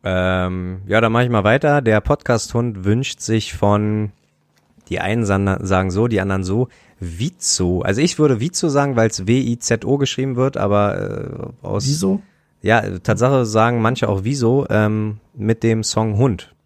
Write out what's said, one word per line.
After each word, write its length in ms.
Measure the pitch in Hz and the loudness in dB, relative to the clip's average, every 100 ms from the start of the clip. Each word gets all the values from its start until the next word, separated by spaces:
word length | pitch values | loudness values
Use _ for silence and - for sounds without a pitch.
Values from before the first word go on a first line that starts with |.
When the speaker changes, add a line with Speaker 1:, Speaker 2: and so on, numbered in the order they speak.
Speaker 1:
Ähm, 800 | 92 92 92 92 90 92 90 92 98 | -2 -2 0 0 -2 -4 -8 -10 -2
ja, 140 | 107 | 2
dann 120 | 113 | 2
mach 100 | 117 | 2
ich 60 | 123 | 2
mal 140 | 117 | 2
weiter. 380 | 101 131 147 147 | 2 2 2 2
Der 180 | 117 107 | 2 2
Podcast-Hund 840 | - 147 - 117 - 120 120 101 | 2 -2 0 -2 0 -2 -2 -2
wünscht 360 | 95 113 135 - | 0 0 -2 -8
sich 340 | - 113 - | -2 -2 -2
von, 580 | - 101 104 107 107 107 - _ _ _ _ _ _ _ | 0 2 2 2 -2 -4 -8 _ _ _ _ _ _ _
die 100 | - | -4
einen 240 | 95 113 | -2 0
san-, 400 | 104 98 98 95 | 2 2 2 -2
sagen 260 | 95 92 95 | 0 0 2
so, 180 | 92 120 | 0 2
die 120 | 104 | 0
anderen 240 | 95 95 | 0 -2
so, 240 | 92 104 127 _ _ _ | 0 -2 -2 _ _ _
Wieso. 760 | 87 82 143 - - - 175 180 | -12 -6 -6 -4 -4 0 0 0
Also 180 | - 196 | 0 0
ich 160 | 196 - | 0 2
würde 220 | 151 117 | 2 2
Wieso 280 | 143 - 170 | -2 -2 0
sagen, 260 | 139 139 120 | 0 0 2
weil's 300 | 113 - 92 | 0 0 0
W 120 | 127 | 0
I 180 | 123 117 | 0 -4
Z 260 | - 117 - | -2 -2 0
O 100 | 143 | 0
geschrieben 380 | 135 - 135 123 | 0 -2 -4 0
wird, 200 | 131 - | -2 0
aber, 400 | 104 104 104 95 98 101 - 135 - - | 0 2 2 -2 -6 -6 -8 -10 -12 -12
äh, 40 | - | -6
aus 200 | 104 135 | -4 -2
Speaker 2:
Wieso? 360 | 151 190 196 - _ _ _ | 0 0 -2 -6 _ _ _
Speaker 1:
Ja, 200 | 104 113 101 95 | 2 2 0 -6
Tatsache 480 | - 104 123 139 113 | -2 2 4 2 2
sagen 340 | 110 117 120 | 2 2 2
manche 260 | 110 120 107 | 0 0 0
auch 140 | 98 | 0
Wieso, 420 | 101 139 113 135 139 | -2 0 2 2 2
ähm, 500 | 107 107 107 107 104 _ | 0 2 0 -4 -8 _
mit 280 | 143 104 113 | -6 -2 0
dem 200 | 117 110 | 0 0
Song 360 | 107 - 110 104 | -2 -2 0 2
Hund. 360 | 131 90 - _ | 0 0 -8 _